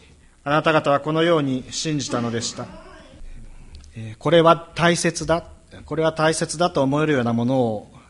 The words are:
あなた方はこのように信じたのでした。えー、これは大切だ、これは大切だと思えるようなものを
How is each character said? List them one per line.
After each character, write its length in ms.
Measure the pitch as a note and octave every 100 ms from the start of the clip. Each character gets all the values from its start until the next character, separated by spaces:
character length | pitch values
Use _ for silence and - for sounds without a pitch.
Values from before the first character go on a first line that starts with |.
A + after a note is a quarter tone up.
| - - - _
あ 60 | -
な 140 | D3+
た 100 | D#3+
方 160 | D#3 D3
は 100 | C#3+
こ 140 | C#3+
の 80 | D#3
よ 160 | E3+ E3
う 40 |
に 200 | C#3 B2+ -
信 300 | - D#3+ D3+
じ 100 | A#2+
た 120 | A#2+
の 100 | A#2
で 100 | A#2
し 120 | A2
た。 120 | - - - - - - - - - - - - - - -
え 180 | A2 A2
ー、 20 |
こ 140 | D3+
れ 100 | E3+
は 300 | D#3+ E3 -
大 240 | - E3+ E3+
切 300 | E3+ E3+ D3+
だ、 160 | E3 - - - F#2+ -
こ 120 | D3+
れ 60 |
は 100 | D#3+
大 200 | D#3 D#3
切 240 | D#3+ D#3+ D#3
だ 120 | F3
と 120 | F3
思 220 | C3+ C#3+
え 20 | D#3
る 80 |
よ 80 | C#3+
う 20 | A#2
な 80 |
も 100 | A#2
の 160 | A#2+ C3
を 320 | A#2+ G#2 - - -